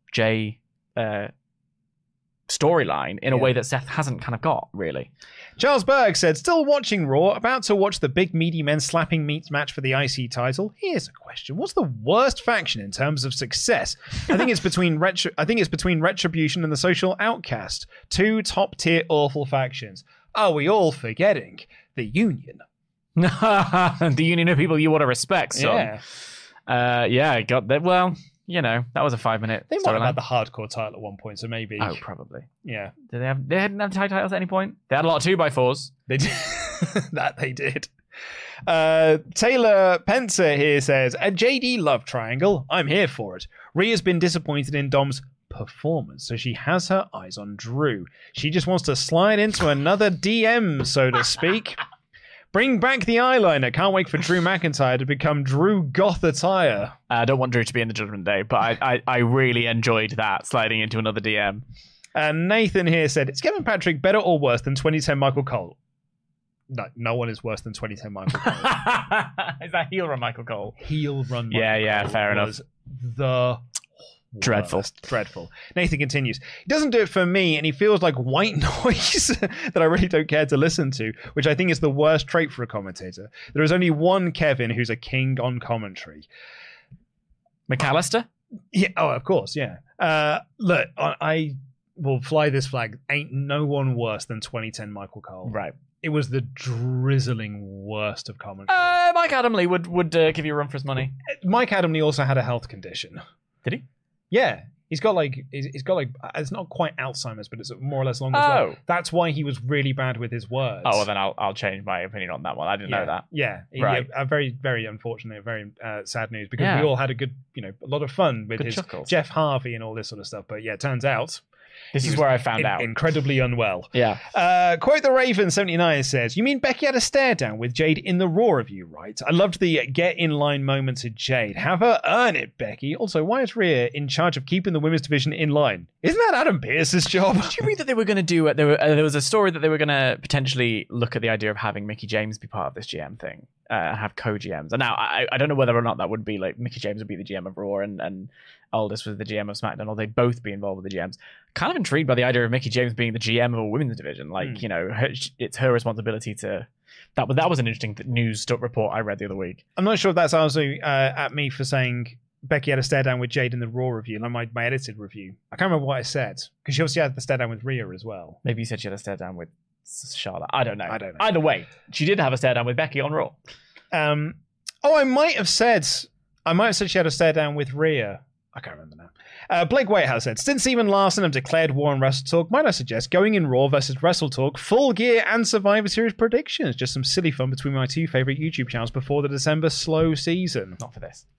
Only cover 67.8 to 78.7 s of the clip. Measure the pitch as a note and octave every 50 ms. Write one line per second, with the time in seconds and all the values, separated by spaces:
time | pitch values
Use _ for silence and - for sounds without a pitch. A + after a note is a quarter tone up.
67.8 | - G#2+ G#2 - - G#2+ G2+ G2 F#2+ - B2+ - - B3+ - - - C4 A#3+ -
68.8 | - A3+ B3 A#3+ - - G3+ G#3+ - - - - F3+ D#3+ C#3 - D#3+ E3+ E3 F3
69.8 | D#3+ C3+ F3+ F#3+ F3+ D#3 C#3 B2 A#2+ A#2 A#2 A#2+ A#2 A#2 A2+ G2+ G2+ G#2+ - -
70.8 | - - D#3 D3+ D3+ C#3+ C#3 C3+ C3 C3+ B2+ A#2+ A#2 A2+ A#2 A#2 A2 A2 A2 A2
71.8 | A2 G#2+ G#2 G#2 G2+ G2+ G#2 A2 G#2 G#2 G#2 G#2 G#2 A2 G#2+ - - _ _ _
72.8 | - - C3 B2+ B2 B2 A#2 C3+ C#3 C3 B2+ B2+ B2 B2 A#2+ A#2+ - - - -
73.8 | _ _ _ _ - - - _ _ _ - G#2+ F#2 B2 A2 G#2 G2 - - F#2
74.8 | G2 - - - - - C3+ A2+ G#2 - - F#2 E2 - - - - - - F3
75.8 | F3+ - E3 C3+ D3 C3 C#3+ C#3+ C3 A#2+ A2+ - - - - - - F#3 C#4 D#4
76.8 | D4+ C#4 A#3 A#3 G#3 F3+ - G3 F3+ F3 F3+ G3 F#3+ E3+ D#3 D3+ D3 D#3+ C3+ -
77.8 | G3+ G#3+ G#3+ F#3 F3+ E3+ C#3+ B2+ B2 B2+ C3 D#3+ G3+ G#3+ G3 D3 C#3+ D3